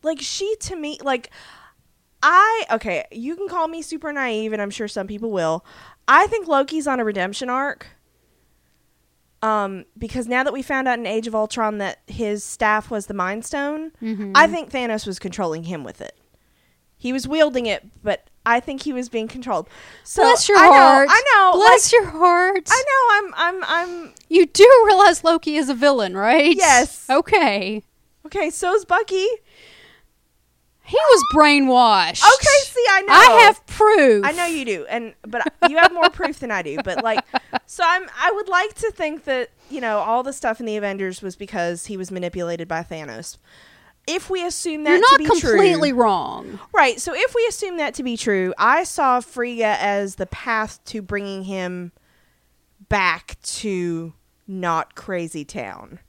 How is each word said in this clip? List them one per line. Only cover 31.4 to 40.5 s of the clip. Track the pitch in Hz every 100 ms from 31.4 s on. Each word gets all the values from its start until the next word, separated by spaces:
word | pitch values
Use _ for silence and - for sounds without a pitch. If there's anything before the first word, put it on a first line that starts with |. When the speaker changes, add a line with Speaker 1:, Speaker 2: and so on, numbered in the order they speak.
| 302 294 269 247 240 202 165 -
Speaker 1:
Okay, | 370 523 587 571
see, | 539 494 480
I | 392
know. | 392
Speaker 2:
I | 302 494 466 427
have | - _
proof. | - 427 427 277 214
Speaker 1:
I | 269
know | 330 349
you | 320
do, | 247 190 -
and, | 226 226 -
but | 220 233 262 _ 349
you | 311
have | 359
more | 349 349
proof | - 339 302
than | 254
I | 202
do. | 175 202
But, | 190 180
like, | 226 220 - 254 _
Speaker 2:
<laughs> | - _
Speaker 1:
so | -
I'm, | 339 359 381 -
I | 311
would | 415 392
like | 359 415
to | - 453
think | - 320 302
that, | - 262 240 _ _
you | 277
know, | 240 208
all | 196 233
the | 254
stuff | 269 262